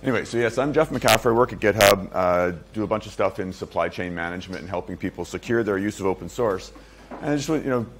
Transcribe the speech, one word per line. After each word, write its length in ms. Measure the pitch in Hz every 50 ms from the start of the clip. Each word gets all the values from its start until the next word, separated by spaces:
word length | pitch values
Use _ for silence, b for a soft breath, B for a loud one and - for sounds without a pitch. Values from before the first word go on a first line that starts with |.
anyway, 220 | - 135 123 104 76
so 140 | - - 117
yes, 200 | 120 113 - -
I'm 140 | 135 147
Jeff 180 | 139 147 160 -
McCaffrey. 400 | - 127 - 120 107 113 - 127
I 20 |
work 200 | 113 113 123 -
at 60 | - 87
GitHub, 520 | - 107 95 110 101 101 104 98 92 -
uh, 400 | - 92 92 90 87 90 90 90 87 80 - -
do 120 | - 110 107
a 20 |
bunch 200 | 92 110 107 -
of 60 | 104
stuff 280 | - - 104 95 - -
in 120 | 95 92
supply 360 | 90 - 101 87 - 92 85 87
chain 260 | - - 90 90 87
management 460 | 85 85 85 87 90 - 92 90 82
and 100 | - 90
helping 260 | 92 90 90 - 92
people 280 | 90 - 95 - - 87
secure 400 | - - 90 - - 117 120 113
their 120 | 101 101
use 220 | 95 98 104 101 -
of 80 | 95
open 220 | 95 92 87 90 85
source. 420 | - - 120 110 95 92 - - B B B B B B B B - -
And 100 | - 151
I 60 | 147
just, 120 | 147 135 -
you 100 | 156 147
know 240 | - 135 131 123 113 98 -